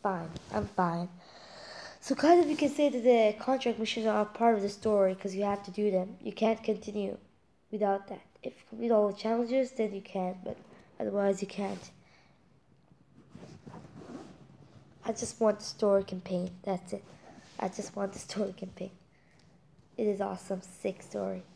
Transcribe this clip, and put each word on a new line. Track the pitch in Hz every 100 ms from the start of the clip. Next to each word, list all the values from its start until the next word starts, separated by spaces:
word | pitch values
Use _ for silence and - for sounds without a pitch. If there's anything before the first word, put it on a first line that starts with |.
fine. | 202 180 165 165 -
I'm | 214 208
fine. | - 175 170 180 - - - - - - - - -
So | - 262
kind | 294 349
of | 294
you | 311
can | 294
say | 285 294
that | 240
the | 240 233 214 214
contract | - 262 240 220
missions | 220 233 220
are | 214
part | 208 - 233 214
of |
the | 202
story | 202 226 202 190
'cause | 190 202 190
you |
have | 202 202
to | 196
do | 196 208
them. | 185 190 -
You | 220
can't | - 226 220
continue | - 208 - 208 196 - - _ _ _ _
without | 214 202 196 196
that. | 208 - _
If | 247
you | - -
complete | 226 233
all | 220 208
the | 196
challenges, | 220 226 233 262 247
then | - 214
you | 196
can, | - 196 185 190
but | - - - - - -
otherwise | 107 98 98 95
you | 135
can't. | - 196 92 - - _ _ _ _ _ _ _ _ _ _ _ - - - - - - - - - - - - - - - - - - -
I | 226
just | 214 - -
want | 220 202
the |
story | - - 208 196
campaign. | 190 185 180 180 180 -
That's | 202 185 -
it. | 196 - - - - - -
I | 190
just | 202 202
want | 202 196
the | -
story | - 208 196
campaign. | 185 190 - 190 - - _ _ _ _ _ _ _ _ -
It | 214
is | 196
awesome. | 196 185 - 185
Sick | - - 202 185
story. | - 208 196 185 -